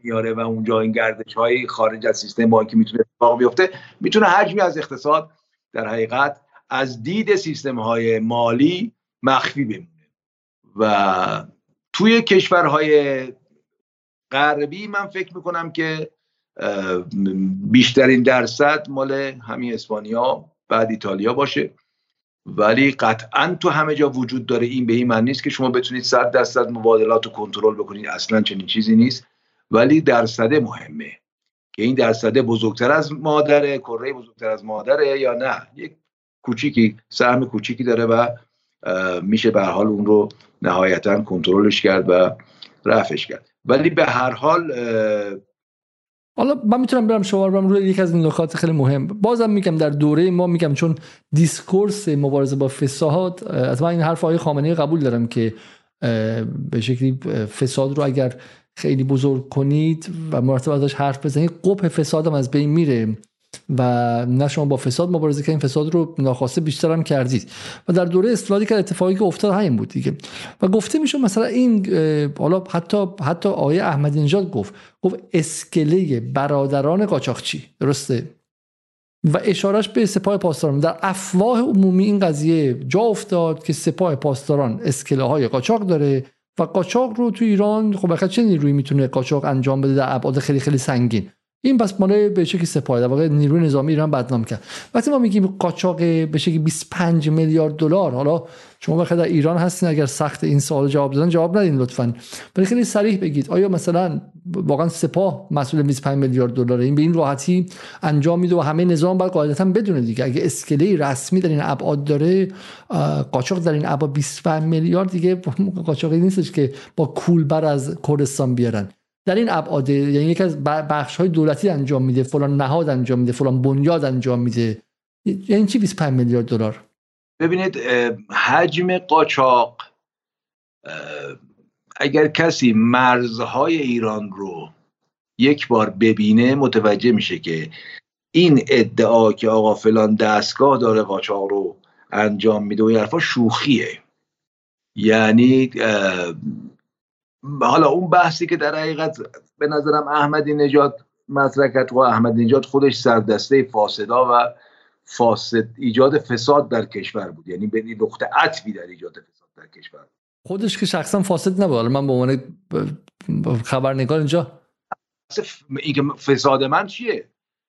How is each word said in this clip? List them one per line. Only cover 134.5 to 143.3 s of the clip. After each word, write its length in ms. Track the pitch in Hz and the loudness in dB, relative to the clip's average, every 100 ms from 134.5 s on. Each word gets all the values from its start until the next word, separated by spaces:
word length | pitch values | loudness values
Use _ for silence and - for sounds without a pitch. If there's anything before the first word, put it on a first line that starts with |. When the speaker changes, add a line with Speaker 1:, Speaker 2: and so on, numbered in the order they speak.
| 82 80 - _ _ _ _ _ - | -10 -16 -20 _ _ _ _ _ 0
Speaker 1:
یک 300 | 131 147 - | 2 2 0
بار 220 | 117 104 | 0 0
ببینه 640 | 92 113 107 107 110 123 | 2 2 2 4 4 4
متوجه 580 | 139 131 113 104 101 120 | 2 0 2 2 2 2
می‌شه 260 | 107 - 85 | 2 0 -6
که 320 | 85 80 78 - - - - _ _ | -6 -6 -8 -14 -20 -20 -20 _ _
این 300 | 165 175 135 - | 2 6 4 4
ادعا 640 | 131 117 117 110 117 110 | 2 2 2 4 4 4
که 160 | 101 113 | 2 0
آقا 260 | 110 107 | 2 2
فلان 400 | 104 110 110 107 | 2 2 4 4
دستگاه 640 | 107 - 110 107 - 139 131 | 2 2 0 0 2 2 4
داره 240 | 120 107 | 2 0
قاچاق 400 | 98 95 101 101 | 0 -4 -4 -4
رو 340 | 98 101 92 - _ _ _ | -4 -4 -4 -10 _ _ _
انجام 540 | 104 107 104 107 107 104 | -2 -2 0 0 0 -2
می‌ده 160 | 104 | 0
و 40 | 110 | 2
این 120 | 113 | 2
حرفا 200 | 104 165 | 0 -2
شوخیه. 800 | 160 | -2